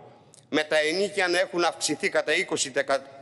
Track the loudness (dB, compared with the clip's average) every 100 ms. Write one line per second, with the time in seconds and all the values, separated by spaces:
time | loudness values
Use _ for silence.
0 | -16 -20 -20 -20 -4 -2 2 2 2 0
1 | -2 0 0 2 0 2 0 0 -4 -2
2 | 0 0 2 0 0 -2 -2 -2 0 0
3 | -2 -10